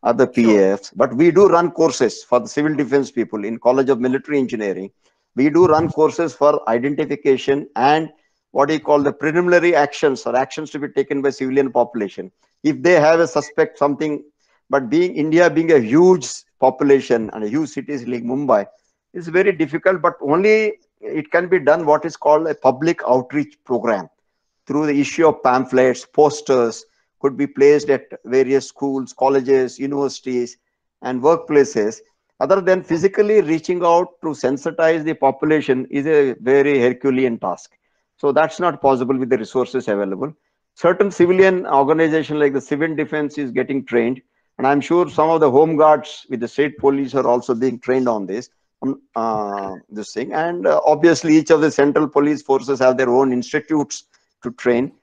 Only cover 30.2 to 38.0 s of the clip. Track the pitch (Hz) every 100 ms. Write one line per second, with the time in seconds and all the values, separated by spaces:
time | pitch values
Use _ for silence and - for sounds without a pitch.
30.2 | - 123 120 - _ _ _ _ - 127
31.2 | 135 165 170 151 135 117 107 113 _ _
32.2 | _ _ 139 196 180 185 160 165 185 196
33.2 | 208 214 156 160 - 180 175 170 175 _
34.2 | 165 143 127 135 165 160 160 160 156 156
35.2 | 135 165 151 156 139 127 127 139 139 156
36.2 | 139 - 117 139 139 139 120 123 139 127
37.2 | 127 117 95 85 - _ _ _